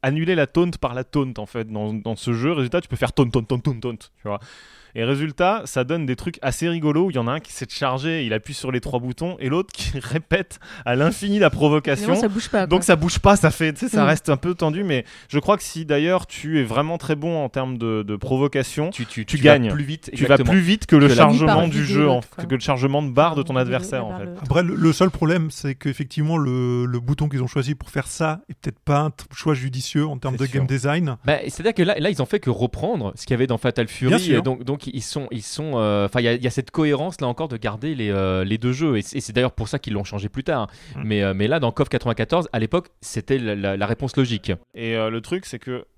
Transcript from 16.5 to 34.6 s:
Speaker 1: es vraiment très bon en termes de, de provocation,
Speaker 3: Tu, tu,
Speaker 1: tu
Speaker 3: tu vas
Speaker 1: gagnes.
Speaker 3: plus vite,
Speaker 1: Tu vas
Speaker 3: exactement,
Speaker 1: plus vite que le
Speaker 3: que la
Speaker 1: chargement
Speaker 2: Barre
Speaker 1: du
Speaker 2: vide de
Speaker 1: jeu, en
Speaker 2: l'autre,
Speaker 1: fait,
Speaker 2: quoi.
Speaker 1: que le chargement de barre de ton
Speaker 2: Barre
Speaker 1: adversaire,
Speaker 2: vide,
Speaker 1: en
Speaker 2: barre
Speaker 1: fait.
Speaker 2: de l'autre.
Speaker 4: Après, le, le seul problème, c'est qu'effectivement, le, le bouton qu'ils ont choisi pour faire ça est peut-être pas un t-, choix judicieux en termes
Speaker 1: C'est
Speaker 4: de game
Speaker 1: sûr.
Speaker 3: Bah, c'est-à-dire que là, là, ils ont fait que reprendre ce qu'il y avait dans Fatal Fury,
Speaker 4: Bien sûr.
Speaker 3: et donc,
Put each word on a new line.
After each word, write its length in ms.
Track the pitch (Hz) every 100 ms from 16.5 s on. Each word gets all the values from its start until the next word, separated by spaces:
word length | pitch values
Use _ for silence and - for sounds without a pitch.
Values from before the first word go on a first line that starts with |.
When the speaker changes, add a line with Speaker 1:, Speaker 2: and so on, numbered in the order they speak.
| 156
Speaker 1:
es 40 |
vraiment 360 | 120 117 151 170
très 160 | - 151
bon 280 | 160 165
en 60 | 135
termes 300 | - 131 127
de, 240 | 117 107
de 120 | 104 104
provocation, 760 | 110 131 143 139 127 - 156
Speaker 3:
Tu, 160 | - 120
tu, 180 | - 107
Speaker 1:
tu 120 | 156
Speaker 3:
tu 60 |
vas 140 | 143 147
Speaker 1:
gagnes. 140 | 113
Speaker 3:
plus 120 | 147
vite, 280 | 139 156 -
Speaker 1:
Tu 120 | 117 135
vas 100 | 139
Speaker 3:
exactement, 160 | 123
Speaker 1:
plus 80 | 190
vite 240 | 175 214 -
que 100 | 151
le 120 | 143
Speaker 3:
que 60 |
la 20 | 120
Speaker 1:
chargement 240 | 156 - 156
Speaker 2:
Barre 160 | 156 170
Speaker 1:
du 20 |
Speaker 2:
vide 80 | 143
de 40 | 143
Speaker 1:
jeu, 220 | 143 147
en 80 | 127
Speaker 2:
l'autre, 100 | 117
Speaker 1:
fait, 80 | -
Speaker 2:
quoi. 100 | 170
Speaker 1:
que 80 |
le 80 | 131
chargement 400 | - 135 135 143
de 80 | 147
barre 240 | 123 165 156
de 60 |
ton 120 | 165 131
Speaker 2:
Barre 60 |
Speaker 1:
adversaire, 420 | 123 123 - 131 113
Speaker 2:
vide, 20 |
Speaker 1:
en 20 |
Speaker 2:
barre 80 | 92
Speaker 1:
fait. 60 | -
Speaker 2:
de 40 |
l'autre. 140 | - 135
Speaker 4:
Après, 160 | 156
le, 140 | 175 156
le 180 | 165
seul 160 | - 185
problème, 400 | - 156 180 160
c'est 240 | - 147
qu'effectivement, 640 | 131 147 131 135 - 151 165
le, 480 | 139 127 123 123 123
le 140 | 120
bouton 300 | 120 143 151
qu'ils 120 | 139
ont 60 | 123
choisi 260 | - 131
pour 160 | 147 -
faire 160 | 151 -
ça 360 | - 160 160 -
est 60 |
peut-être 260 | - - -
pas 200 | - 143
un 100 | 151
t-, 160 | - -
choix 220 | - 156 143
judicieux 500 | 131 127 - 147 151
en 140 | 135
termes 160 | 135 127
Speaker 1:
C'est 100 | 135
Speaker 4:
de 60 |
game 140 | 135 131
Speaker 1:
sûr. 480 | 135 135 156 165 117 131
Speaker 3:
Bah, 120 | 147 -
c'est-à-dire 260 | - 175
que 80 | 226
là, 140 | 175 -
là, 140 | 165
ils 100 | 143
ont 60 | 127
fait 120 | 208
que 120 | -
reprendre 600 | 104 120 - 160 220 101 -
ce 100 | -
qu'il 60 |
y 20 |
avait 140 | 120 131
dans 100 | 117
Fatal 300 | 123 120 113
Fury, 220 | - 127
Speaker 4:
Bien 100 | 196
sûr. 180 | 180 127
Speaker 3:
et 40 |
donc, 200 | 131 127